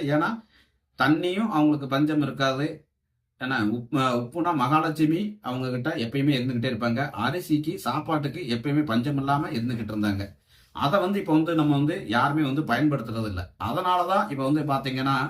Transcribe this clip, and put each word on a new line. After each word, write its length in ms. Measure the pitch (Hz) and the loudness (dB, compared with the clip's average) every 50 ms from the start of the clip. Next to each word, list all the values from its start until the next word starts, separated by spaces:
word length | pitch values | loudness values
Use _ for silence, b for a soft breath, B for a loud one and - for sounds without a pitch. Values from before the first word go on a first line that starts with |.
| 156 | 0
ஏன்னா 260 | 143 147 151 165 202 233 - B B B B B B B B _ _ _ - | 0 0 2 2 0 -2 -6 B B B B B B B B _ _ _ 0
தண்ணியும் 500 | 127 139 156 - 175 180 185 202 226 208 | 4 4 4 4 2 0 0 0 0 0
அவங்களுக்கு 380 | 151 151 151 151 147 143 139 131 | 2 4 4 4 4 2 0 0
பஞ்சம் 340 | 135 135 151 151 156 151 | 0 2 2 2 2 2
இருக்காது. 460 | 139 131 120 120 139 135 131 135 147 160 - - - _ _ _ _ _ _ _ _ _ _ - | 0 0 0 0 0 0 0 0 -2 -4 -4 -8 -16 _ _ _ _ _ _ _ _ _ _ -8
ஏன்னா 160 | 127 127 135 120 104 104 | -6 -4 -2 0 0 0
உப்பு, 300 | 113 120 120 - 156 139 131 127 123 120 | 0 -2 -4 -2 0 2 2 2 2 0
உப்புனா 380 | 120 117 - 170 160 175 165 | -2 -4 -4 -2 0 0 2
மகாலட்சுமி 640 | 143 123 131 156 156 160 160 151 160 160 151 165 180 208 208 - - | 2 2 2 4 2 2 2 0 2 2 2 2 2 -2 -4 -6 -8
அவங்க 280 | - 127 127 127 131 127 | -8 -6 -4 -4 -4 -2
கிட்ட 200 | 127 123 123 160 165 | -2 -2 -2 -4 -2
எப்பயுமே 380 | - 117 117 - 139 139 147 139 | -4 -4 -4 -2 0 2 2 2
இருந்துகிட்டே 360 | 123 123 131 123 117 117 127 | 2 0 -2 -2 -2 -2 -2
இருப்பாங்க. 400 | 117 107 120 117 117 117 127 - | -2 -2 -2 0 0 0 -2 -4
அரிசிக்கு, 640 | - 101 110 135 143 180 - - 151 147 147 165 190 | -4 -4 -4 -2 -2 -4 -2 0 0 0 0 -2 -6
சாப்பாட்டுக்கு 680 | - - - - 151 151 - 160 151 143 135 - 175 180 - | -6 -4 -4 -4 -4 -2 -2 -2 -2 -2 -4 -6 -6 -6 -4
எப்பயுமே 360 | 120 117 120 143 143 151 147 | -4 -4 -2 0 0 0 0
பஞ்சம் 320 | - 113 120 120 147 143 139 | 0 0 0 0 0 0 0
இல்லாம 320 | 135 135 143 143 160 - | 0 0 0 0 0 -2
இருந்துகிட்டு 440 | 123 117 117 127 120 113 107 104 110 | -4 -4 -4 -2 -4 -4 -6 -4 -4
இருந்தாங்க. 300 | 107 104 104 98 98 101 - - _ b b b b b b b | -2 0 0 0 -2 -4 -8 -12 _ b b b b b b b
அதை 240 | b - - - 190 | b 0 2 2 2
வந்து 200 | 175 190 202 202 | 2 2 0 0
இப்ப 140 | - 165 156 | 0 2 2
வந்து 220 | 156 160 165 165 | 2 4 2 2
நம்ம 200 | 156 147 147 143 | 2 4 4 4
வந்து 320 | 139 143 151 180 202 - 104 | 4 2 2 0 -2 -4 -2
யாருமே 360 | 110 120 131 139 143 156 151 | 0 2 2 2 2 2 0
வந்து 180 | 131 135 151 | 0 0 0
பயன்படுத்துறது 640 | 151 - 117 127 151 151 143 127 - 120 113 113 110 | 0 0 2 2 2 2 2 0 -2 -4 -6 -4 -4
இல்ல. 160 | 107 92 90 87 - - - 95 | -4 -4 -6 -8 -10 -8 -6 -6
அதனாலதான் 680 | 107 135 175 185 180 180 180 175 180 190 202 208 208 | -4 -2 0 0 2 2 2 2 2 2 2 0 0
இப்ப 120 | 139 131 135 | -2 -2 0
வந்து 200 | 135 147 156 143 | 2 2 2 2
பாத்தீங்கன்னா, 520 | 139 139 135 - 135 131 131 131 139 135 127 135 143 | 0 0 0 -2 -2 -4 -2 0 0 0 0 -2 -4